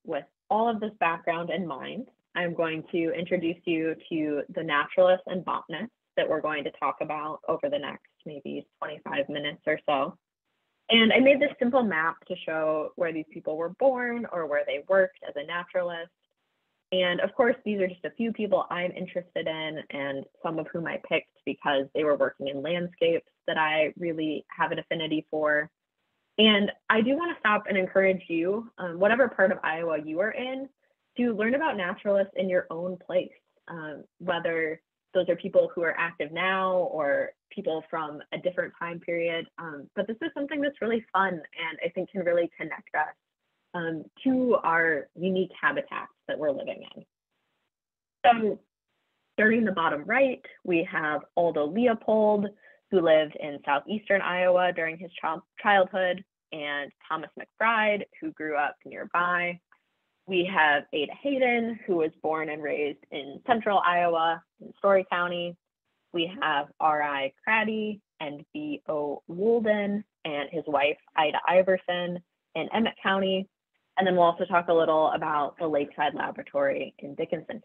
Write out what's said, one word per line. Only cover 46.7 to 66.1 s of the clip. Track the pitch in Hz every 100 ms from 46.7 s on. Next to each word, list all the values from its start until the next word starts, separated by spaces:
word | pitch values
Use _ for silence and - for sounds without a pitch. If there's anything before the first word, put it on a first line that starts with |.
| - - -
in. | - _ _ _ _ _ _ _ _ _ _ _ 185
So | 233 214 - _ _ _ _ _ _ _ -
starting | 214 226
in | 208
the |
bottom | 170 165 147
right, | 180 247 269 240 - - -
we | 170 180
have | 165 156 147 - -
Aldo | 170 160 147
Leopold, | 202 240 226 - 220 214 208 202 - - _ _
who | 190
lived | 165 156 151 -
in | 151 143 -
southeastern | 143 - 214 - 196
Iowa | - 180 185 180 180
during | 175 160 165
his | 175 -
child-, | 160 160 - -
childhood, | 214 202 185 196 180 180 - _ _
and | 156 147 143 139 _ -
Thomas | 160 147 -
McBride, | - - 220 226 214 208 - -
who | 156
grew | 151 156 147
up | 143 - -
nearby. | 98 - 170 175 175 175 175 _ _ _ _ _ _ -
We | 185 180
have | 190 151 147 -
Ada | 160 143 -
Hayden, | 285 269 247 240 226 220 -
who | 170
was | 160 -
born | 156 156 156
and | 156
raised | 147 147 147 151 -
in | 151 139 139 -
central | 233 214 190 175
Iowa | 175 175 165 165 170 - _
in | - -
Story | 202 196 185
County. | 175 175 175 175 175 _ _ _ _ _